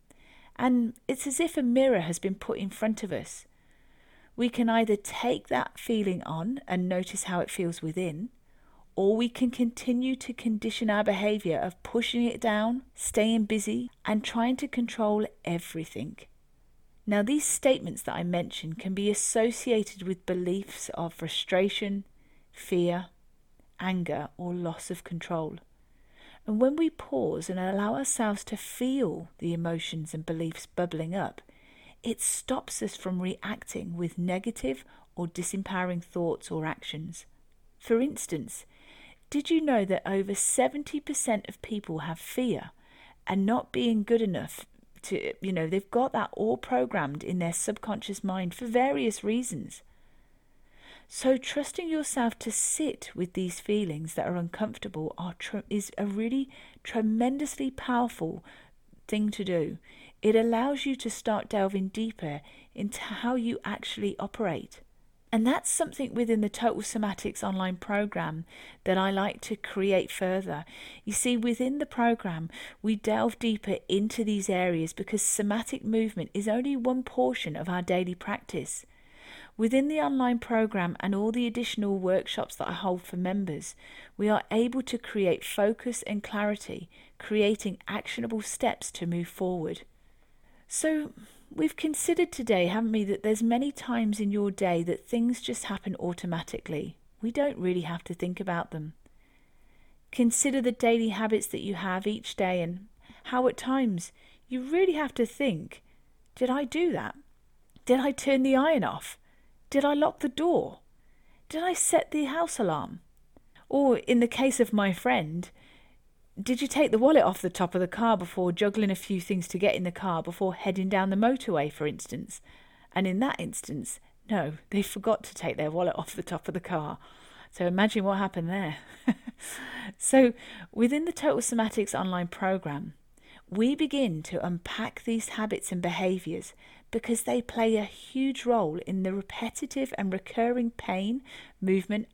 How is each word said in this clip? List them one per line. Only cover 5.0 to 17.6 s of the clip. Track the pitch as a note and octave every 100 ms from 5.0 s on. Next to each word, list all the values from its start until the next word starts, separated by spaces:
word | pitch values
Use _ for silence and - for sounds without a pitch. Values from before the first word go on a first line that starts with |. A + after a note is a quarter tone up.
| - - A#3+ D4+ -
that | - - -
feeling | - A3 G3 F#3
on | - D#3+ F#3+ C4+ -
and | F3+ F3+
notice | F3+ F#3 G3
how | - F3
it | -
feels | - E3+ E3
within, | D#3+ E3 F3+ D3+ A3+ - _ - - - - -
or | G3 A3
we | A#3+
can | - B3+
continue | - A#3+ - - B3 C4 C4
to | -
condition | A#3 A#3 G#3+ A3+ - A3
our | G#3
behaviour | G#3+ F#3+ G#3 G#3+ F3+ D#3
of | F#3 -
pushing | - A#3 A#3 A#3+
it | A#3+ -
down, | A3+ G#3 A3+ B3 -
staying | - - A3 A3 A3+
busy, | G#3 G#3+ G#3+ A#3 B3 _
and | - G#3+
trying | - A#3 A#3 B3+
to | C#4
control | B3 A#3 - G#3+ G#3+ G#3+ -
everything. | - E3+ - E3 D#3 - C#3+ - - - _ _ _ _ - _ -
Now, | G#3
these | G#3 D4 -
statements | -